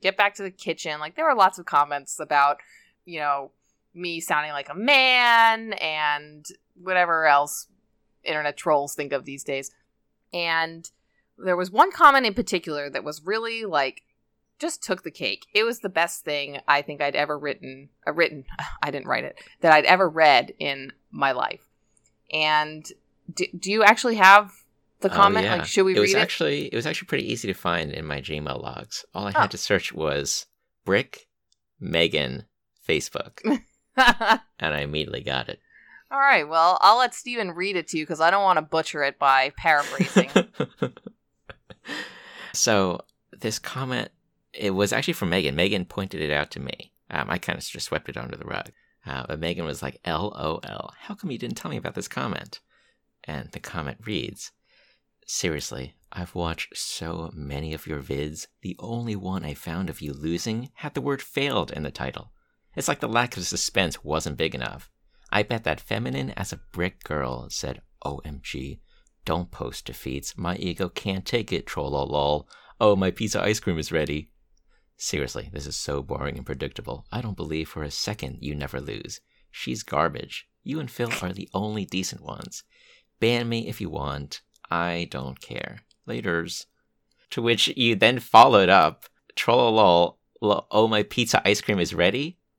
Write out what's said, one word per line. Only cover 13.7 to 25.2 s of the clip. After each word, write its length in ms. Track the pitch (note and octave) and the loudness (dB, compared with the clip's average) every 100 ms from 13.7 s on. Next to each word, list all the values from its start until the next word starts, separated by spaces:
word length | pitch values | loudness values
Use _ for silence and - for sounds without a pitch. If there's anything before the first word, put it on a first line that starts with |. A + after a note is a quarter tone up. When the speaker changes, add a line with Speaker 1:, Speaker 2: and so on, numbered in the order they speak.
| D#3 C3+ - _ _ _ _ _ - | 0 0 -2 _ _ _ _ _ -6
Speaker 1:
just 240 | D#4+ - | -6 -4
took 200 | - F3+ | -4 -4
the 80 | - | -6
cake. 360 | - C3+ G2+ - | -6 -4 -4 -2
It 100 | G#3 | 0
was 160 | A3+ A#3+ | 0 0
the 80 | G3 | -4
best 380 | F3 E3+ - - | 0 0 -2 -4
thing 340 | D3 C#3+ C#3+ - | -4 -4 -6 2
I 140 | C#3+ | 2
think 200 | C#3+ D3 | 2 -2
I'd 140 | C#3+ C#3 | -2 0
ever 240 | D3 D3 | 0 -2
written, 480 | D3 - C3 C3 C#3+ _ - | -4 -6 -8 -16 -18 _ -4
uh, 60 | |
written, 320 | D3+ E3+ D3+ B2+ - | 2 2 0 -14 -10
<laughs> 200 | D3 - | -10 -6
I 80 | D3 | -4
didn't 160 | C#3 - | -4 -2
write 160 | B2 | -2
it, 160 | C#3+ - - _ | -2 -10 -20 _
that 100 | E3+ | 8
I'd 140 | D#3 - | 8 8
ever 240 | F#3 F#3 | 6 6
read 440 | D#3+ D#3 C3 C3 - | 6 8 8 4 -4
in 320 | D3 C#3 C3+ - _ | -6 -6 -8 -18 _
my 200 | D3 C#3 | 0 0
life. 340 | B2+ - - _ _ _ _ _ _ _ | 2 -2 -4 _ _ _ _ _ _ _
And 520 | D#3 D#3 D3+ D3+ D#3 - - _ _ - | -2 2 2 0 -6 -16 -20 _ _ -14
do, 120 | - F3+ F3 | -6 -6 -6
do 140 | F#3+ | -2
you 120 | G#3+ | 4
actually 320 | G#3 A#3 B3 A3+ | 6 6 4 6
have 360 | F#3+ G3+ G3+ - _ _ _ - | 10 10 8 -6 _ _ _ -4
the 100 | G3 | 0
Speaker 2:
Oh, 60 | |
Speaker 1:
comment? 300 | - | 6